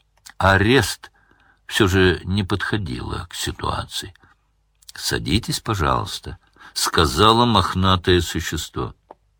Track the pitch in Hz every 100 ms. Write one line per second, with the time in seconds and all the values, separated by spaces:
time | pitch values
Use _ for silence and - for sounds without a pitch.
0 | _ _ - - 95 95 101 131 113 -
1 | - _ _ _ _ _ _ - 101 95
2 | 92 82 82 98 95 101 - 107 90 60
3 | - - - - - - 76 76 - -
4 | - - _ _ _ _ _ _ _ -
5 | - 64 57 92 - 156 - 104 73 64
6 | 52 - - - _ _ - - - -
7 | 80 - 107 113 120 107 90 95 95 92
8 | 90 90 82 - 82 82 - - - -
9 | _ - _ _